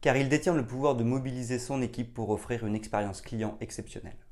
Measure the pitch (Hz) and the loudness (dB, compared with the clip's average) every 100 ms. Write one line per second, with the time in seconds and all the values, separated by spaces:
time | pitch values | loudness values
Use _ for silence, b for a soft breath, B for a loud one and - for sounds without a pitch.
0 | 151 131 135 151 151 165 120 127 143 123 | 6 4 6 4 4 2 2 2 2 4
1 | 117 131 131 127 120 127 120 139 123 120 | 2 2 0 -4 -2 -2 -2 -2 -2 -2
2 | 120 - 104 104 - 123 107 107 107 107 | -6 -4 0 0 0 -2 0 -2 0 -2
3 | 104 95 - 113 107 107 113 - 110 - | 0 -6 -6 -4 -4 -4 -8 -8 -10 -12
4 | - - - | -12 -14 -16